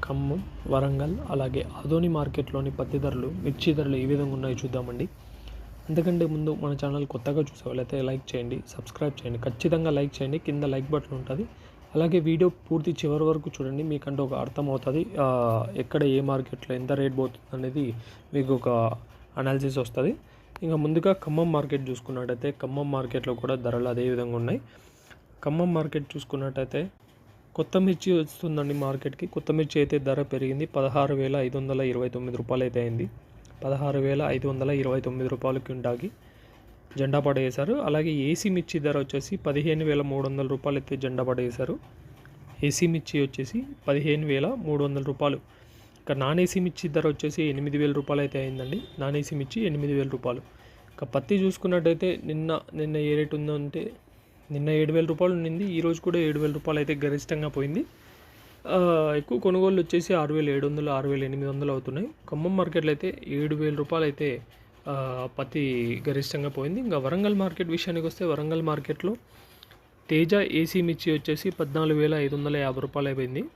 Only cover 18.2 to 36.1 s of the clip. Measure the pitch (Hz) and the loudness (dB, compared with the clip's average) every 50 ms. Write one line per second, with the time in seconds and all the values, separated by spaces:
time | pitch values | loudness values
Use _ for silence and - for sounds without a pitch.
18.2 | - - - 143 135 131 135 123 120 127 123 117 113 113 113 117 - - - - | -18 -4 0 0 2 2 2 2 2 2 2 4 4 2 0 -2 -10 -18 -20 -20
19.2 | - - - - 131 135 135 139 139 139 131 135 123 117 117 - 127 165 262 - | -20 -14 -6 -2 0 2 2 2 0 0 0 -2 -4 -2 0 0 0 0 0 -2
20.2 | - - - - - - - - - 165 160 156 147 151 156 165 160 190 190 190 | -8 -20 -20 -20 -20 -20 -16 -8 -4 0 0 2 2 2 2 4 4 4 2 2
21.2 | - - 151 156 170 170 160 151 143 143 147 139 135 131 127 120 - - 135 127 | 0 -2 0 2 2 2 2 2 0 0 -2 -2 -2 -2 -6 -8 -6 -8 -6 -6
22.2 | 123 123 127 120 127 147 139 - - 127 131 143 143 143 139 135 131 123 120 135 | -2 -4 -4 -2 -2 -4 -4 -4 -6 -6 -4 -4 -2 -2 -2 -2 -2 -2 -4 -4
23.2 | 123 131 123 117 - - 131 127 123 120 120 120 123 123 120 120 123 127 127 120 | -2 -2 -4 -2 -2 -2 -2 0 0 -2 0 0 0 0 0 0 0 0 0 0
24.2 | 123 120 117 120 117 120 170 262 - - - - - - - - - - - - | 0 -2 -2 -2 0 0 -2 -2 -4 -10 -20 -20 -20 -20 -20 -20 -20 -20 -20 -20
25.2 | - _ - - - 147 147 160 175 180 175 165 156 156 - 156 139 - - 147 | -20 _ -20 -6 -4 -2 0 2 2 2 2 2 0 0 -2 -4 -4 -4 -8 -10
26.2 | 143 - - 139 135 135 131 135 131 127 - 143 160 196 - _ - - - - | -8 -6 -6 -4 -4 -4 -2 -4 -4 -2 -2 -4 -4 -4 -8 _ -20 -20 -20 -20
27.2 | - - - - - - - - 160 - - 190 190 190 185 156 - 185 185 170 | -20 -20 -20 -20 -20 -16 -4 -4 -4 2 2 4 4 4 4 2 2 4 4 4
28.2 | 156 151 - - - 170 156 151 143 143 143 143 139 135 135 135 - 147 139 - | 4 0 -4 -8 -4 -2 0 0 0 0 0 0 0 0 -2 -2 -4 -6 -6 -6
29.2 | - 180 - 156 151 - 156 156 160 147 - 160 147 139 - 147 135 135 135 139 | -10 -6 -6 -6 -2 0 2 2 2 2 4 2 2 4 4 0 2 2 2 2
30.2 | 143 - - 131 135 131 135 139 151 151 - 147 135 135 117 147 139 139 143 139 | 0 0 -2 -2 0 -2 -2 -2 -4 -2 0 0 0 2 4 4 4 4 2 0
31.2 | 135 135 135 143 135 127 123 143 135 135 135 131 135 131 123 123 123 127 120 127 | 0 0 2 2 0 0 -2 -2 -2 0 0 0 2 2 0 0 -2 -2 -2 -4
32.2 | 127 123 120 120 117 117 135 127 127 127 120 123 120 117 117 117 - 196 - - | -6 -4 -4 -6 -2 0 2 2 2 2 0 0 0 0 0 -2 -4 -4 -6 -12
33.2 | - - - - - - - - - 135 139 135 143 143 139 139 135 139 139 139 | -20 -20 -20 -20 -20 -20 -16 -8 -2 -2 -2 0 0 0 0 2 2 2 2 2
34.2 | 151 147 139 131 131 139 135 131 131 135 143 139 135 131 127 131 120 135 127 127 | 2 0 0 0 0 -2 -2 0 0 0 2 2 2 2 0 0 0 -2 -4 -2
35.2 | 131 127 135 120 127 135 131 131 123 - 131 127 120 123 120 123 123 202 | -2 -2 -2 -2 -2 -2 -2 -2 -4 -6 -8 -4 -2 -2 -2 -2 -4 -8